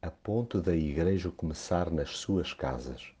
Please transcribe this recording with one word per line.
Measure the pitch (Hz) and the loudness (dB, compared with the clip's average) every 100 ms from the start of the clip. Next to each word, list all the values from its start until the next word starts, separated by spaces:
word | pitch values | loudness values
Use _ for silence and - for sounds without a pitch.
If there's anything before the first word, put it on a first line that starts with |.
a | 87 | -8
ponto | - - 110 117 104 | -8 -2 0 2 0
da | 85 | 4
Igreja | 85 78 73 85 95 85 | 4 4 2 4 4 0
começar | - 82 78 - 90 87 | -2 -4 -4 0 0 2
nas | 82 69 - | 0 -2 -6
suas | - 98 - | 0 0 0
casas. | - 65 64 64 65 - - | -4 -4 -4 -6 -10 -14 -20